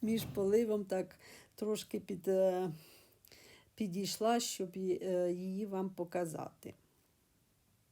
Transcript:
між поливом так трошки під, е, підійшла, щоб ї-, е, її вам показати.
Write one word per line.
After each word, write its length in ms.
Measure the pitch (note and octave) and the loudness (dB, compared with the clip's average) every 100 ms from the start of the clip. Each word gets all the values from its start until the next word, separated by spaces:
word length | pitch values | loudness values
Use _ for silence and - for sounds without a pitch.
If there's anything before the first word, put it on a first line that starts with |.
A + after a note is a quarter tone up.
між 220 | G#3+ A3+ | 0 0
поливом 600 | D#3+ - G3 G#3 A#3 G#3+ G3 | 0 0 4 4 4 0 0
так 300 | F#3+ F3+ - - - - - | -2 -4 -8 -20 -20 -20 -6
трошки 440 | G#3+ G#3 - G#3 | -2 -2 -4 -8
під, 280 | - F#3+ F#3+ | -6 -6 2
е, 440 | F#3+ F#3+ F3+ F#3 D#3+ - - - _ - - - - _ - | 6 6 4 -2 -4 -12 -20 -20 _ -20 -20 -20 -20 _ -6
підійшла, 640 | G#3+ F3 F#3+ - G#3+ A#3+ | -4 -2 -4 0 2 4
щоб 300 | A#3+ - F#3 | 0 -4 -6
ї-, 300 | F#3+ F#3+ F3 | -2 0 0
е, 300 | F#3 F3+ F3+ | 2 2 2
її 320 | F3+ F#3 F#3+ G#3 | 0 -4 -4 -4
вам 240 | F#3+ F#3+ | -2 -4
показати. 840 | F#3+ F3 F3+ F3 D3+ C3 - - - _ _ _ _ _ _ _ _ _ _ _ | -4 -4 -2 -2 -4 -10 -12 -18 -18 _ _ _ _ _ _ _ _ _ _ _